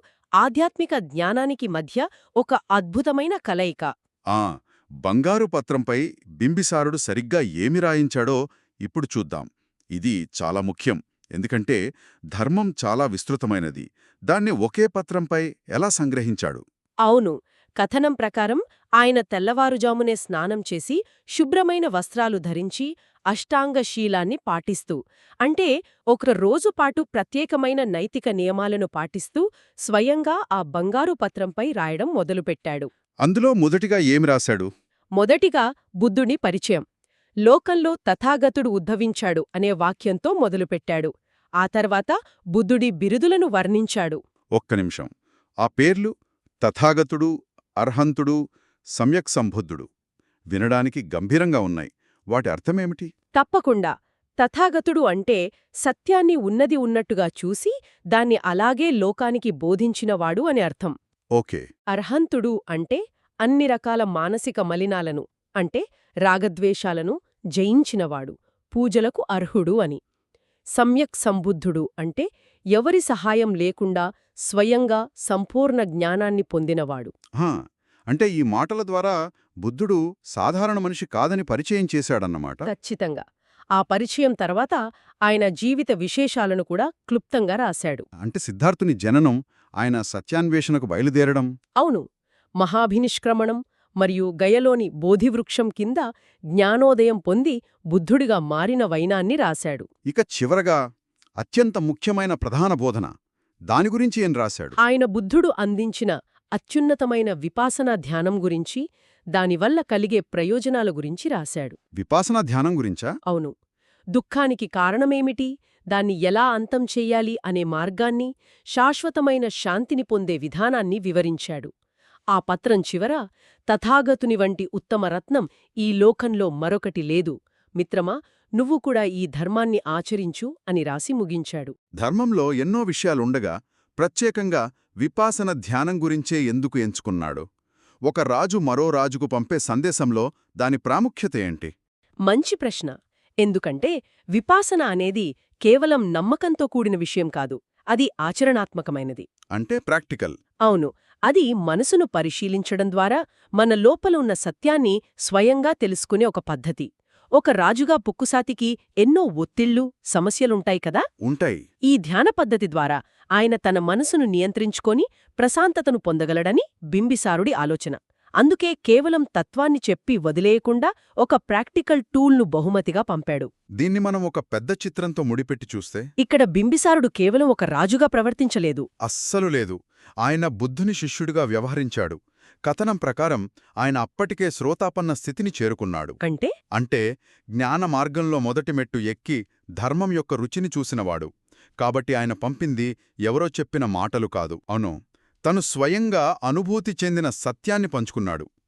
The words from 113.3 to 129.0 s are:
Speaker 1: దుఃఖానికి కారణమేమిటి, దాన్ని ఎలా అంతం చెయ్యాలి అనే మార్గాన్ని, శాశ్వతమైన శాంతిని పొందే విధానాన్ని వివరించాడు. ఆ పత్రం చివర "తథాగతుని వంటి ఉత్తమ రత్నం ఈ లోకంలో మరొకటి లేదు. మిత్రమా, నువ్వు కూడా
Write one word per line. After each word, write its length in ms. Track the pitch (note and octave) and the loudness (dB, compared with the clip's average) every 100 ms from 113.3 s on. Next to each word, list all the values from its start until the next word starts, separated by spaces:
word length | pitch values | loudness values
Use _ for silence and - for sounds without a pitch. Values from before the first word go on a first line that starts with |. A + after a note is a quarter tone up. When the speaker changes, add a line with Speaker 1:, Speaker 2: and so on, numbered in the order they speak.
| E3+ D3+ - _ _ _ _ - | -4 -4 -10 _ _ _ _ -2
Speaker 1:
దుఃఖానికి 600 | F3+ - C4+ C#4 A#3+ G#3 | -2 -2 -2 0 0 -4
కారణమేమిటి, 800 | F#3+ F3+ G#3 C#4 C#4 C4+ B3 C4 C4+ _ _ - | 0 0 2 2 2 0 -2 -6 -8 _ _ -2
దాన్ని 280 | G3+ G3+ F#3 | 0 0 0
ఎలా 240 | F3+ G3+ B3+ | 0 2 2
అంతం 360 | A3+ A3 B3+ B3 | 0 -2 -2 -2
చెయ్యాలి 500 | - A3+ A#3 A3+ A3+ F3+ | -2 0 0 0 -4 -4
అనే 180 | F3+ | -2
మార్గాన్ని, 680 | E3 D#3 F3 F#3 A#3+ A#3+ B3+ C4+ _ _ - | -2 -2 -4 -2 -2 0 -4 -8 _ _ -6
శాశ్వతమైన 800 | - B3+ D4 E4 D#4 C#4 C4 A#3 | 2 2 2 -2 0 2 2 0
శాంతిని 520 | - G3 F3+ A#3+ C4+ | -4 -2 -2 0 -2
పొందే 320 | B3+ G#3+ F#3 E3 | 0 -2 0 -4
విధానాన్ని 600 | C#3+ D3 A3+ B3+ F#3+ G#3 | -4 -2 0 0 0 -2
వివరించాడు. 720 | F#3+ F3 E3+ D#3+ - D3+ A#2+ - _ _ _ _ - | -2 0 0 -2 -6 -10 -12 -18 _ _ _ _ 0
ఆ 100 | F#3+ | 0
పత్రం 400 | - F3+ B3 G#3+ | 2 -2 2 2
చివర 320 | E3+ F3+ G#3+ D4+ G3+ _ _ _ - | 2 -2 -2 -2 -6 _ _ _ -2
"తథాగతుని 680 | G#3+ G#3+ C#4 C4 C4 B3+ A3 | 0 4 4 4 0 2 2
వంటి 300 | G3 F#3+ F#3 | 0 -2 -6
ఉత్తమ 320 | G3+ - A3 F#3+ | -6 -4 -2 -2
రత్నం 400 | F3 - C#4 E3 _ _ - | -4 -2 -2 -2 _ _ -4
ఈ 100 | G#3+ | -2
లోకంలో 540 | G3+ G#3 A#3 A#3+ G#3+ F#3+ | 4 4 4 0 -2 -2
మరొకటి 520 | D3 D#3+ G3+ G3+ E3+ | -2 -2 -2 -4 -6
లేదు. 340 | D3+ E3 E3 C3+ _ _ _ E3+ | -2 -2 -2 -6 _ _ _ -6
మిత్రమా, 400 | F3 A3 F3 B3 - _ _ | -4 -2 -2 -6 -10 _ _
నువ్వు 220 | G#3+ B3+ D4+ | -2 0 0
కూడా 260 | C#4 A#3 | 0 0